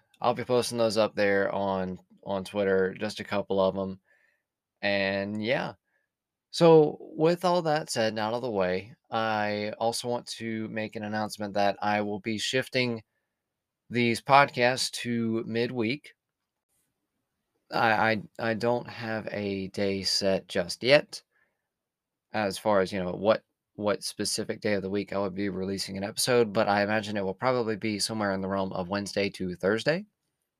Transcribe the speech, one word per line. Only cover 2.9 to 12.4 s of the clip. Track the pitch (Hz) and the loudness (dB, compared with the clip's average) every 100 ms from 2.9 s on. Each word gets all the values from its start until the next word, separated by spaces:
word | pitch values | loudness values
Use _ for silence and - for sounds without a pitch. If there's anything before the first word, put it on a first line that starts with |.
| 95 | -2
just | 107 - | -6 -6
a | |
couple | 101 101 - 98 | -4 -4 0 2
of | 95 95 | 2 2
'em. | 95 95 _ _ _ _ _ _ _ _ | -6 -8 _ _ _ _ _ _ _ _
And, | 101 101 98 98 101 107 | -2 0 0 -2 -4 -4
yeah. | 107 156 180 - _ _ _ _ _ _ _ | -2 -2 -4 -10 _ _ _ _ _ _ _
So, | - 170 160 151 - | 4 8 8 8 0
with | - 160 160 175 185 | -8 0 2 2 2
all | 175 | 2
that | 160 151 - | 2 0 0
said | 123 110 | -2 0
and | 107 | 0
out | 107 120 | -2 -2
of | |
the | 123 | -2
way, | 101 90 92 107 - - | 0 0 0 -4 -18 -6
I | 113 113 107 104 104 104 - | -2 0 0 0 -2 -4 -2
also | 113 117 123 | -2 -2 -4
want | 120 - - | -6 -6 -10
to | 113 110 110 | -6 -6 -6
make | 110 107 110 | -6 -6 -6
an | |
announcement | 104 107 107 - 101 101 | -6 -4 -4 -6 -4 0
that | 101 98 | 0 0
I | 104 104 | 0 0
will | 104 104 | -2 -4
be | 113 | -4
shifting | 104 | -4